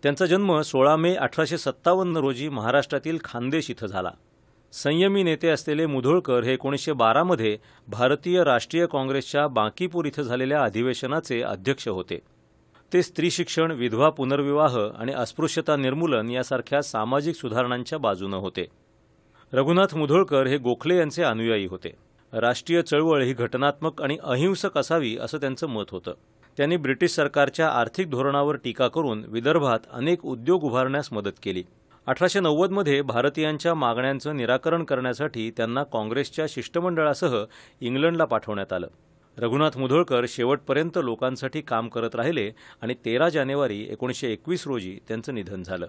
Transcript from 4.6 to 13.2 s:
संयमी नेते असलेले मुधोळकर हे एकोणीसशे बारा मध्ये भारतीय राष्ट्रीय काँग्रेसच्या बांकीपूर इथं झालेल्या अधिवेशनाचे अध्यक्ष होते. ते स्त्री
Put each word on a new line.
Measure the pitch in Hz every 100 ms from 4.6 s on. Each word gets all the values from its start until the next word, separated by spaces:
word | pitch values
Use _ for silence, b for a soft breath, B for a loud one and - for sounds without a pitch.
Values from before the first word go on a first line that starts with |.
| _
संयमी | - 139 156 196 196
नेते | 180 156 165
असलेले | 147 - 151 160
मुधोळकर | 135 127 175 175 123
हे | 117
एकोणीसशे | 131 135 139 -
बारा | 143 113 127
मध्ये | 180 160 110 107 b b -
भारतीय | 107 127 143 180 180
राष्ट्रीय | 151 120 - 165 170
काँग्रेसच्या | 147 135 139 123 143 147
बांकीपूर | 120 107 - 180 175
इथं | 151 139
झालेल्या | 131 123 131 147
अधिवेशनाचे | 120 110 123 123 127 151 160 120
अध्यक्ष | 110 98 95 139 -
होते. | 95 90 80 _ _ _ _ _ _ _
ते | 180
स्त्री | 170 -